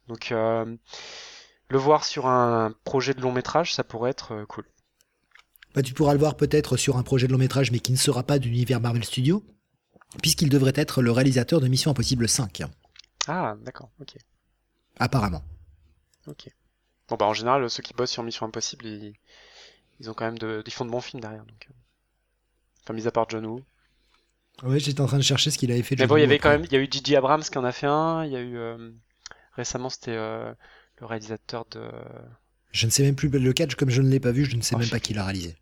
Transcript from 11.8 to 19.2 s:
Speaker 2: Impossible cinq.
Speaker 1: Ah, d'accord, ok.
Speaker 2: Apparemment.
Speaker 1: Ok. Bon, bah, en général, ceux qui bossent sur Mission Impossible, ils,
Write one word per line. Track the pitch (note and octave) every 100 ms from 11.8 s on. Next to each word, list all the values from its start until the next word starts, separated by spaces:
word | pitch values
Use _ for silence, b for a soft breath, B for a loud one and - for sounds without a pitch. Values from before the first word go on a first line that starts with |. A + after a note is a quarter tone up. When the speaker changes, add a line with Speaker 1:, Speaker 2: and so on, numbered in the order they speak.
| D3+
Speaker 2:
Impossible | C3 - B2+ A2+
cinq. | - G#2 - D2 - _ - _ - -
Speaker 1:
Ah, | F3 C3 G#2+
d'accord, | A#2 - B2 -
ok. | C#3 - - _ _ _ _ _ _ -
Speaker 2:
Apparemment. | A2+ C3 G2+ D#2 - - - _ _ _ _ _ -
Speaker 1:
Ok. | D3 - - _ _ _ _ -
Bon, | A#2
bah, | G#2
en |
général, | G#2+ A#2 C#3 A#2+
ceux | -
qui | -
bossent | - B2
sur | -
Mission | A#2 - A2
Impossible, | A2+ - - A2+
ils, | G#2 G#2 G#2+